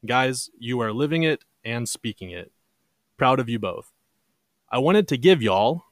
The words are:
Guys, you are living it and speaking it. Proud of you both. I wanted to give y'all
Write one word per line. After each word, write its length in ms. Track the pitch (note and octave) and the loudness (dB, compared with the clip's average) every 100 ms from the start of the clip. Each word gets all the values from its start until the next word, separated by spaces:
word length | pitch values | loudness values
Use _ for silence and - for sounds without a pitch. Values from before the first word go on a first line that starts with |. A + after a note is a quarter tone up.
| A#2 | 0
Guys, 440 | B2+ C3 B2+ - _ | 0 2 -2 -10 _
you 220 | A#2 B2 | -6 -2
are 120 | A2+ | -2
living 300 | A2 D3 E3 | -2 -2 0
it 220 | D#3+ D#3 _ _ | 0 -2 _ _
and 240 | A2+ A#2 A#2 | -10 -8 -6
speaking 440 | - A2+ G2+ F#2 | -8 -10 -10 -12
it. 200 | F2 E2+ _ _ _ _ _ _ _ | -14 -16 _ _ _ _ _ _ _
Proud 240 | B2+ C3 | 2 2
of 80 | A#2 | 0
you 120 | A#2 | -4
both. 340 | G2+ - - _ _ _ _ _ _ _ _ | -4 -8 -16 _ _ _ _ _ _ _ _
I 100 | A#2+ | 0
wanted 280 | C#3+ G3+ F#3+ | 4 2 2
to 100 | C3 | 2
give 240 | B2+ D3+ | 4 4
y'all 420 | G#2+ F#2+ A2 E3+ _ | 4 2 2 -2 _